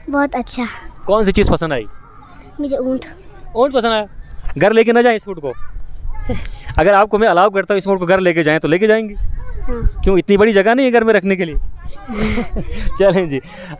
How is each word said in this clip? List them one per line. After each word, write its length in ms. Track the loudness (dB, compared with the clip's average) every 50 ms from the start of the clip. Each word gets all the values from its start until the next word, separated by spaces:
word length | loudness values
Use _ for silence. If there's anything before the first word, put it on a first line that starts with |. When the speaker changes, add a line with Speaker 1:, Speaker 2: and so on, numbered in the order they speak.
| -10 -4
Speaker 1:
बहुत 260 | -2 -2 -2 -2 -2
अच्छा। 300 | -6 -8 -8 -8 -8 -8 -8 -10 -14 -16 -16 -16 -8 -4
Speaker 2:
कौन 180 | 0 0 2 2
सी 60 | 2
चीज़ 200 | 4 4 4 4
पसंद 220 | 2 0 -2 -2 -4
आई? 140 | -4 -6 -8 -12 -16 -18 -20 -20 -20 -20 -20 -20 -20 -20 -16 -10 -8
Speaker 1:
मुझे 160 | -6 -4 -4
ऊँट। 280 | -4 -2 -4 -4 -6 -8 -12 -18 -20 -20 -20 -18 -18 -16 -8 -2
Speaker 2:
ऊँट 180 | 0 0 0 2
पसंद 180 | 0 0 0
आया? 160 | 0 0 -2 -6 -10 -16 -16 -14 -10 -6 -6 -4 0
घर 140 | 2 2 4
लेके 220 | 4 4 4 4 4
ना 80 | 4
जाएं 140 | 4 4 2
इस 120 | 0 -4
ऊँट 120 | -8 -10 -8
को। 140 | -8 -8 -6 -6 -6 -6 -6 -8 -8 -8 -8 -8 -6 -6 -6 -4 -4 -4 -4 -6 -6 -8 -10 -12 -12 -6 -2
अगर 160 | 0 2 4 4
आपको 240 | 4 4 2 2
मैं 100 | 2 2
अलाउ 220 | 2 4 4 4 2
करता 240 | 2 0 -2 0 -2
हूँ 40 |
इस 100 | -2 0
ऊँट 120 | 0 -2 0
को 60 | 2
घर 140 | 2 2 2
लेके 240 | 2 2 2 2 2
जाएं 160 | 2 2 2
तो 80 | 2
लेके 200 | 0 0 2 4
जाएंगे? 280 | 4 2 2 0 -4 -4
Speaker 1:
हाँ। 880 | -2 -2 -2 -2 -4 -6 -6 -6 -4 -2 -2 0 2 0 0 0 0 0
Speaker 2:
क्यों, 140 | 2 2
इतनी 200 | 2 2 4 4
बड़ी 160 | 4 4 4 4
जगह 220 | 4 4 4 4
नहीं 100 | 2 2
है 60 | 2
घर 120 | 2 4 4
में 100 | 4 4
रखने 220 | 2 2 0 0
के 100 | 0 -2
लिए? 100 | -2 -2
<laughs> 1400 | -2 -2 -4 -6 -8 -10 -10 -10 -10 -10 -8 -6 -4 -2 -2 -2 -2 -4 -4 -4 -4 -4 -4 -4 -2 -2 0 2 4
चलें 300 | 4 4 4 2 0 -2
जी, 120 | -4 -6 -6 -8 -14 -16 -16 -14 -4